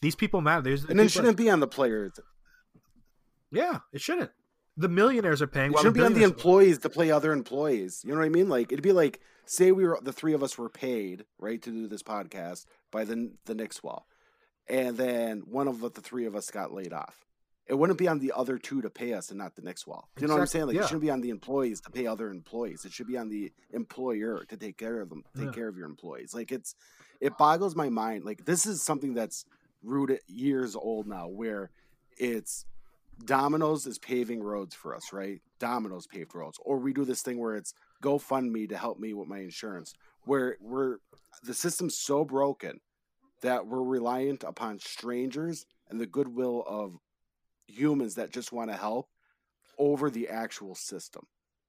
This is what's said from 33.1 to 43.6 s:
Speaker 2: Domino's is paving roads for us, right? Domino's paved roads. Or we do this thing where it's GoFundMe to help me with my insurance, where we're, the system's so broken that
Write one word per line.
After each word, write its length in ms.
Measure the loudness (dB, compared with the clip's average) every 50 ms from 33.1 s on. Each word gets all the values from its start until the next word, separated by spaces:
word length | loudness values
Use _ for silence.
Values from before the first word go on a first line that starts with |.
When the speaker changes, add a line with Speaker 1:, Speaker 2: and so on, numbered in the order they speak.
| -20 -10 -2
Speaker 2:
Domino's 640 | 0 2 2 4 2 2 2 2 2 0 0 -2
is 120 | -8 -10 -10
paving 440 | -6 -4 -2 -2 -2 -2 -4 -6
roads 320 | -6 -6 -6 -6 -8 -8 -12
for 200 | -14 -12 -12 -12
us, 160 | -10 -12 -12
right? 280 | -10 -10 -8 -8 -10 -12 _ _ _ -8
Domino's 480 | -4 -4 -4 -4 -6 -8 -10 -12 -14 -14
paved 260 | -14 -14 -14 -12 -12
roads. 240 | -12 -12 -12 -12 -10 -4
Or 140 | -2 -2 0
we 140 | 0 -2
do 120 | 0 0 -2
this 180 | -2 -2 -4
thing 160 | -4 -6 -6 -4
where 160 | -4 -4 -4
it's 200 | -6 -8 -10 -16 _ _ _ _ -4
GoFundMe 640 | 0 0 0 0 0 0 0 0 0 0 -2 -2 -4 -4
to 60 | -6
help 220 | -6 -6 -6 -6 -6
me 160 | -8 -8 -8
with 140 | -8 -8 -10
my 100 | -10 -10
insurance, 560 | -12 -12 -12 -12 -10 -10 -10 -10 -12 -16 -20 _ _ -20 _ _ -2
where 320 | 0 0 2 2 0 -4 -6
we're, 360 | -10 -6 -2 -2 0 -2 -2 -6 _ _ -20 _ _ _ -20 -18 -12
the 100 | -8 -6
system's 420 | -4 -2 -2 -2 -2 -4 -4 -4
so 280 | -4 -2 0 2 2 2
broken 560 | 2 2 0 2 0 0 -4 -8 -12 -12 -12 _ _ _ _ _ _ _ _ _ _ _ -4
that 260 | 0 0 0 0